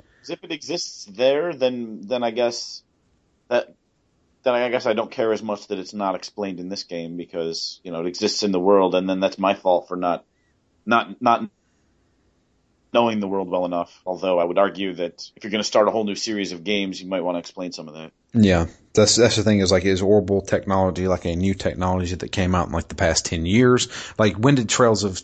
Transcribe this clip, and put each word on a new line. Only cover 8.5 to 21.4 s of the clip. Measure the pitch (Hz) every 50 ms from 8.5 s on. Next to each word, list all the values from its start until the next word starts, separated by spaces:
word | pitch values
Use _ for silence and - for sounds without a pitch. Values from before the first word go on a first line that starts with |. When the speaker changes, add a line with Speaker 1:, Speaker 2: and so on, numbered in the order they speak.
Speaker 1:
the | 98 90
world, | 87 98 101 98 95 90 90
and | 92 92 95
then | 95 92
that's | 98 95 - -
my | 95 95 101
fault | - - 95 90 87 - -
for | 92
not, | 90 90 87 85 - - _ _ _ _ _ _ _ _ _ _ _ _
not, | 107 120 117 104 98 98 -
not | 120 123 117 110 113 104 - _ _ _ _ _ _ _ _ _ _ _ _ _ _ _ _ _ _ _ _ _ _ _ _ _ _ _ -
knowing | 120 117 117 110 107
the | 101 95
world | 98 98 95 90
well | 90 90 90
enough. | 90 87 87 85 - - _ _
Although | 92 92 87 92 92 92 87
I | 85
would | 87 85 95
argue | 101 98 82 92 98 95 87
that | 85 87 85 - - - - -
if | _ -
you're | 110
gonna | 107 107 104
start | - - 117 104 101
a |
whole | 95 113 107
new | 101 98
series | 95 - 113 110 104 95 85
of | 90 87 82
games, | 98 104 101 98 95 92 92
you | 95 90
might | 95 92 82
wanna | 90 87 85
explain | 82 - - 98 92 87
some | - - 80 78
of | 76
that. | 78 80 - - _ _ _ -
Speaker 2:
Yeah, | 117 107 95 90 85 85 - - - _ _ -
that's, | - 107 101 -
that's | 107 117 110 92
the | 110 98
thing | 107 104 101
is, | 95 90
like, | 98 92 87
is | 98 95 90
Orbital | 98 95 104 107 95 92 98 98
technology, | 95 - 107 92 - 101 95 95 95 92 82 87 92 95
like, | 90 87 -
a | 90 85
new | 85